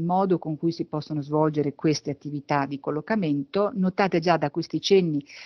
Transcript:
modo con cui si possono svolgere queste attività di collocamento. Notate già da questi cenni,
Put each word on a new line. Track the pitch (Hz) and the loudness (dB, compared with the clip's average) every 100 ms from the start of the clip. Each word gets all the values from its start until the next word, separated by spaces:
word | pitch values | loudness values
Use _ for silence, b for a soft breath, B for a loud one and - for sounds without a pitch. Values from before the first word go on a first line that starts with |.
modo | 170 185 190 175 | 0 2 2 0
con | - 151 | 0 -2
cui | 170 | -2
si | 165 170 | -2 -4
possono | 156 - 151 | -6 -4 -6
svolgere | 143 151 156 151 143 | -2 2 2 2 -2
queste | 139 160 147 - | 0 0 0 -4
attività | 139 147 143 - 147 | -8 -8 -10 -2 -2
di | 139 139 | -2 -6
collocamento. | 147 147 151 220 165 143 139 196 202 | -6 -6 -4 -2 0 0 0 0 0
Notate | 196 185 185 190 175 | 0 -2 2 2 2
già | 170 160 | 2 2
da | 151 | 0
questi | 175 160 160 | -4 -4 -4
cenni, | - 196 175 147 139 B | 4 4 4 -2 -6 B